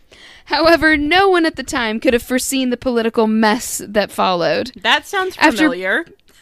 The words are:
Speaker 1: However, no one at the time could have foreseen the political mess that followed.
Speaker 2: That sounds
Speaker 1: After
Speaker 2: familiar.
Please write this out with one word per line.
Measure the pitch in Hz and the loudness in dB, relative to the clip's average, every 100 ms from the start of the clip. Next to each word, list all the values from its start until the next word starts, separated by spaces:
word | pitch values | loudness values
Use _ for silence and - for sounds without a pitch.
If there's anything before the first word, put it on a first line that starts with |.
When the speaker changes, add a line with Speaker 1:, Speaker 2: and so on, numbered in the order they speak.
| _ - - - - | _ -20 -20 -20 -6
Speaker 1:
However, | - 320 330 311 311 | 0 2 4 4 0
no | 294 359 392 | 2 2 4
one | 349 320 | 4 0
at | 320 | -2
the | |
time | 262 285 226 220 | -8 -4 -4 0
could | 311 233 | 0 0
have | |
foreseen | - 254 - 269 254 | 0 -4 -2 -2 -2
the | 240 | -2
political | 262 233 226 240 220 | -2 -2 -2 0 0
mess | 220 220 233 - - - | 2 2 2 -4 -10 -4
that | 208 196 | -2 -2
followed. | - 180 180 160 160 233 202 | -2 0 0 0 0 -4 -4
Speaker 2:
That | 220 285 - | 0 0 0
sounds | 403 381 - | -4 -4 2
Speaker 1:
After | 311 233 | 2 4
Speaker 2:
familiar. | 311 180 190 233 339 - _ _ | 0 0 -2 -4 -4 -14 _ _